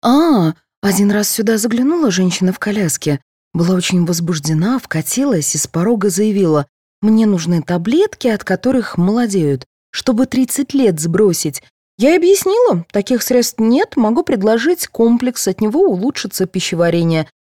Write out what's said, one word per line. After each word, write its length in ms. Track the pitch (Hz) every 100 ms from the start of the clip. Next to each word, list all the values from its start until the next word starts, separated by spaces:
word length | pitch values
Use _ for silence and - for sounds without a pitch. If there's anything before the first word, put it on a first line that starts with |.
А, 520 | 233 269 330 254 160 165 _ _
один 300 | 202 190 202
раз 180 | 208 208
сюда 280 | - 214 220
заглянула 500 | 226 233 262 339 285
женщина 420 | 180 185 170 185
в 80 | 185
коляске. 600 | - 208 180 - - 143 _ _ _
Была 220 | 165 170 185
очень 280 | 175 180 170
возбуждена, 760 | 170 170 165 147 156 185 262
вкатилась 760 | - 160 151 - 285 190 143
и 60 | 147
с 80 | -
порога 420 | 165 185 233 202
заявила: 560 | 180 214 202 180 151 143 _ _ _
'Мне 240 | 208 220 220
нужны 340 | 190 160 175
таблетки, 680 | 143 175 175 302 415 - 247
от 160 | 214
которых 540 | - 185 247 262 208 -
молодеют, 680 | 175 226 240 196 151 135 - _ _
чтобы 340 | - - 226 262
тридцать 480 | 247 254 - 277
лет 260 | 277 240 160
сбросить.' 640 | 165 180 214 170 160 - _ _ _ -
Я 160 | 247 311
объяснила: 720 | 339 392 370 427 494 175 165
'Таких 320 | 202 202 247
средств 360 | - 247 233 -
нет, 360 | 220 254 440 -
могу 260 | 214 240
предложить 680 | 330 233 202 233 269 359 -
комплекс, 600 | - 233 240 254 240 -
от 140 | 185
него 200 | 214 262
улучшится 640 | 381 180 233 - 202 - 190
пищеварение. 840 | 185 - 165 170 170 165 160 156 _